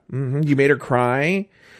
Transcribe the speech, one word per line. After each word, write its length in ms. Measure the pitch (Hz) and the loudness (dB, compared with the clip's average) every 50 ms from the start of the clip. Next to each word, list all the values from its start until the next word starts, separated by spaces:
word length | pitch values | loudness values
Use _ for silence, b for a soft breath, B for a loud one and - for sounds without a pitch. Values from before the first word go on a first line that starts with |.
| _ - | _ -10
Mm-hmm. 340 | - 131 139 127 139 143 156 | -8 -6 -4 -4 -2 -2 0
You 120 | 147 143 | 0 2
made 140 | 135 139 143 | 2 4 2
her 80 | 143 123 | 2 0
cry. 680 | - - 131 123 123 123 123 135 147 165 190 196 202 B B B B B B | 0 -2 0 0 2 0 0 0 0 0 -2 -2 -4 B B B B B B